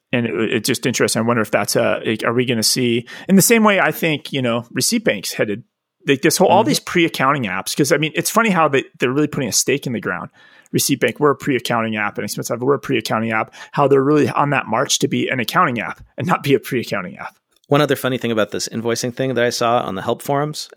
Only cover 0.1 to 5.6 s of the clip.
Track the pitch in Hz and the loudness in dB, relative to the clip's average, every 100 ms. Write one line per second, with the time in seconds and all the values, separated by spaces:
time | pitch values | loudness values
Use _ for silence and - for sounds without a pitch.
0.1 | 127 117 87 110 113 107 117 135 113 117 | -2 0 0 0 0 0 -2 -2 0 0
1.1 | 117 113 120 107 113 104 131 113 101 - | 2 2 0 2 0 0 0 0 0 -2
2.1 | 110 - 117 123 113 104 - 123 117 - | -2 0 0 0 0 0 0 0 0 -4
3.1 | - - 190 - 233 214 190 151 156 165 | -10 2 4 6 6 4 4 2 0 -2
4.1 | 147 - 143 123 117 117 135 - 233 - | -2 -4 -4 0 -2 -2 -4 -2 0 0
5.1 | 104 - - 110 104 | -2 -4 -4 -4 -4